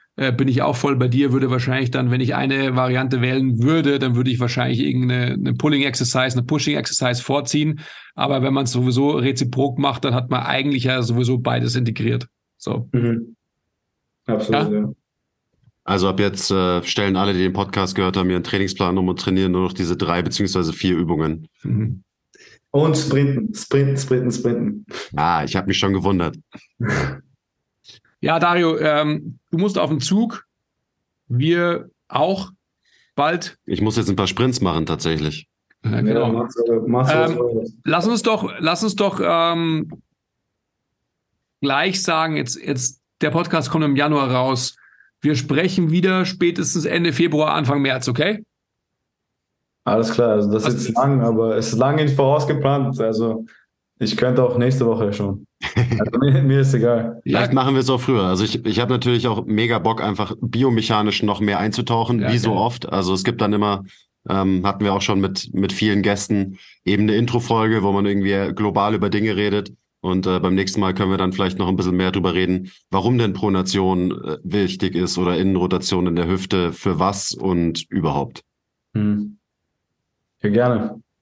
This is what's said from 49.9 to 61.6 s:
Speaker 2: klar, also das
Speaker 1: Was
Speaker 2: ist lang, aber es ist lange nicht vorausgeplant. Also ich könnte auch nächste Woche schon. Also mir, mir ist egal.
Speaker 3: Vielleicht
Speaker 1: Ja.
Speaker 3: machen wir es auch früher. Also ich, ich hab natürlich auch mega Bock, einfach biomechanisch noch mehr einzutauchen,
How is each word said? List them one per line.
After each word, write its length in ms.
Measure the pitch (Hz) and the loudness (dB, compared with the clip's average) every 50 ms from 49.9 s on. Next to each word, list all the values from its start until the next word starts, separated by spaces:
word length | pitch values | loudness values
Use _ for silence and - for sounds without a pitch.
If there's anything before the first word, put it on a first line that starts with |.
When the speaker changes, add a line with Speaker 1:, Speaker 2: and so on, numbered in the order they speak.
| 104 113 113 113 | 0 2 0 0
Speaker 2:
klar, 200 | - - 120 117 | 2 2 2 4
also 200 | 110 104 104 101 | 4 2 2 2
das 140 | 104 110 107 | 0 0 0
Speaker 1:
Was 100 | - 123 | 0 -2
Speaker 2:
ist 200 | - - - 113 | -2 -2 -2 0
lang, 240 | 123 131 143 139 131 | 0 2 2 2 2
aber 340 | 113 117 113 110 113 113 110 | 2 2 2 2 2 2 0
es 120 | 110 113 - | 0 -2 0
ist 100 | 110 110 | 0 2
lange 240 | 127 139 147 156 | 2 2 2 2
nicht 140 | 151 143 135 | 2 2 2
vorausgeplant. 840 | 135 139 135 143 151 139 - 147 135 139 135 139 139 135 139 131 - | 4 4 4 4 2 2 0 0 0 2 2 2 2 0 0 0 0
Also 460 | 117 110 110 107 117 117 110 113 113 - - - _ _ _ _ _ _ _ - | 0 0 0 0 0 0 -2 -4 -8 -12 -18 -20 _ _ _ _ _ _ _ -4
ich 160 | 131 113 - | -4 -4 0
könnte 280 | - 123 127 120 127 127 | 2 2 2 4 4 4
auch 140 | 117 - 123 | 4 2 2
nächste 280 | 123 127 131 - 123 | 2 2 2 2 2
Woche 260 | 113 110 110 110 101 | 2 2 2 0 0
schon. 320 | 101 - 101 98 98 101 - - _ _ - - - | 0 -2 -2 -4 -4 -6 -10 -16 _ _ -12 -4 -2
Also 440 | 120 120 123 120 107 107 - - 120 | 0 0 0 0 0 -2 -2 0 2
mir, 200 | 135 143 135 135 | 4 4 4 4
mir 180 | 135 135 135 139 | 4 4 4 4
ist 120 | 135 135 | 4 4
egal. 480 | 131 117 110 120 120 113 113 - - - - | 4 4 4 4 2 2 0 -4 -8 -6 -2
Speaker 3:
Vielleicht 240 | 135 139 - 123 123 | 0 2 2 2 2
Speaker 1:
Ja. 60 | 127 | 2
Speaker 3:
machen 200 | 135 127 135 135 | 2 4 4 2
wir 60 | 131 | 2
es 100 | 127 131 | 2 2
auch 100 | 131 120 | 2 2
früher. 220 | 123 - 131 110 | 2 2 2 2
Also 220 | 95 90 95 90 110 | 2 2 2 0 0
ich, 200 | 104 - 117 120 | 0 -2 -2 -2
ich 140 | 113 101 117 | -2 0 0
hab 120 | 120 117 | 2 2
natürlich 360 | 127 120 123 123 120 117 120 | 0 0 2 2 2 2 2
auch 180 | 120 107 104 - | 0 0 -2 -2
mega 360 | - 107 104 117 113 117 110 | 0 0 0 2 2 0 2
Bock, 200 | - 110 113 113 | 2 0 0 0
einfach 360 | - 104 101 98 104 - 107 - | -2 -2 -2 -2 -4 -4 -6 -6
biomechanisch 840 | - 123 - 113 135 131 120 113 110 - 113 107 107 107 95 - 104 | -6 -4 0 2 2 2 2 2 2 2 2 2 2 2 0 0 0
noch 160 | 104 101 - | 0 0 0
mehr 180 | 107 104 101 | 0 0 0
einzutauchen, 600 | 80 | 0